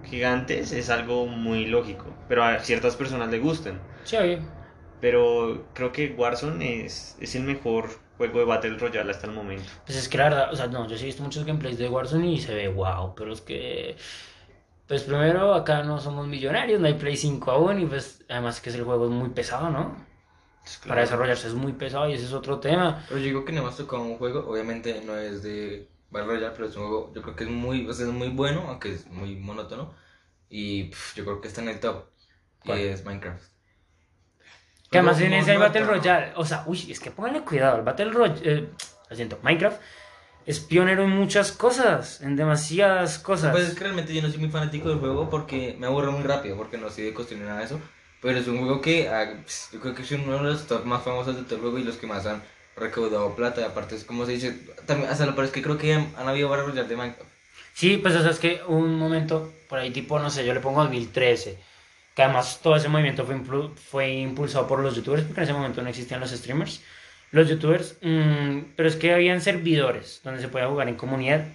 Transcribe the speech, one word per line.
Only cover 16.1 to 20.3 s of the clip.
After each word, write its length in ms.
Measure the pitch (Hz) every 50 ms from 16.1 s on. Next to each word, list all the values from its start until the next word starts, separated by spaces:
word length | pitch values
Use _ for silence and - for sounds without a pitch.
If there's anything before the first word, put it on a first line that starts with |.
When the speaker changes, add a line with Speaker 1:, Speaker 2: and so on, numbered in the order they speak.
| 143 143 143 143
Speaker 2:
millonarios, 520 | 143 135 131 135 - 226 262 240 214 202
no 60 | 170
hay 80 | 151 147
Play 240 | 123 - 143 143 139
cinco 320 | - 147 143 127 - -
aún, 300 | 127 139 160 185 202 196
y 40 | 180 151
pues, 360 | 135 139 127 - - _ - _
además 320 | 123 123 120 120 120 -
que 80 | - 123
es 60 | 117
el 80 | 123 120
juego 220 | 120 123 120 120
es 60 | 120
muy 180 | 120 123 127 123
pesado, 420 | 123 - 120 - 120 127 156 170
¿no? 240 | 151 127 - - - - - - _ _ _ _